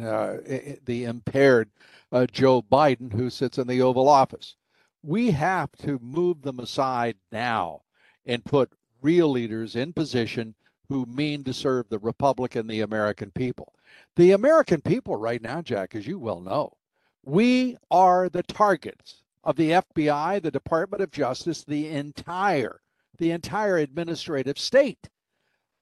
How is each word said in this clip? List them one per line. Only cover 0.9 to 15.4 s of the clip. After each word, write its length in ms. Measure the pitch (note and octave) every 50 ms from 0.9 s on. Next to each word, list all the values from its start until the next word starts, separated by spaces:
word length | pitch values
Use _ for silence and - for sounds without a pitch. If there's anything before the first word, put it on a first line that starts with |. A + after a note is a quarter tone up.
| A#2+ A#2+ B2
impaired, 640 | A#2 A#2 A#2+ - - - C3+ C#3 C3+ B2+ A#2 A2 - _ _ _ _ _ - _ -
uh, 140 | - B2 B2+ B2
Joe 300 | - - C3+ C3 B2+ A#2+
Biden, 500 | G#2+ - C3 C#3 D#3 C#3+ B2+ A#2 B2+ A#2+
who 180 | G#2 G#2+ - -
sits 280 | - - C3+ B2 -
in 100 | C#3 B2
the 140 | A#2+ B2+ B2+
Oval 260 | B2+ C3 B2 C3 C3
Office. 480 | C#3+ D3 C3+ B2+ - - - - - - _ _ _ _ _ _ _ _ _ -
We 260 | D3 E3+ A3 B3 A#3
have 380 | D#3+ C3+ D#3 F3+ F#3+ F3 C#3+ - _ -
to 200 | - D3 C#3+ B2
move 400 | A#2 B2 C#3 E3+ F3+ F3+ F3 D3 C3
them 160 | C#3 B2+ B2
aside 580 | A#2 - - D3 C3+ C3 B2+ A#2+ A#2+ A#2+ G#2 _ _ -
now 520 | A2 G#2+ A#2+ B2 A2+ G#2+ F2+ E2+ D2+ - _ _ _ _ _ _ _ _ -
and 180 | - A#2+ A#2+ -
put 280 | - D3 C#3 B2 - _ _ _ _ _ _
real 280 | C3 D3 E3+ F3 E3 D3
leaders 460 | C3+ B2 A#2 G#2+ A2 A2 A2+ G#2 -
in 160 | A#2+ C3+ E3+
position 640 | E3+ - D#3 C3+ - B2 A2+ A2 - A#2+ A2+ A2 G#2 _ _ _ _ _ _
who 180 | - C#3 C3+ B2+
mean 380 | A#2 A#2+ C3+ D3+ D3+ D3 C#3+ C#3
to 100 | C3+ B2+
serve 360 | - - C#3 C3 B2+ A#2 -
the 100 | A2+ G2
republic 560 | G2+ A2+ - - C#3 C#3 B2+ B2 B2 A#2+ -
and 140 | A#2+ A2 A2+
the 120 | A2 A2
American 500 | G#2+ G#2 A2 G#2+ G#2 G#2 G2+ - G#2+ G2
people. 420 | - - B2+ B2 - - - - _ _ _ _ - - _ _ -
The 160 | - F3 F#3
American 480 | G3 G3 A3 D4 D#4+ D#4+ C4 - F3+ D3
people 380 | - D3 F#3 C4 - G#3 -
right 240 | G#2 A2 A2+ A#2+ A#2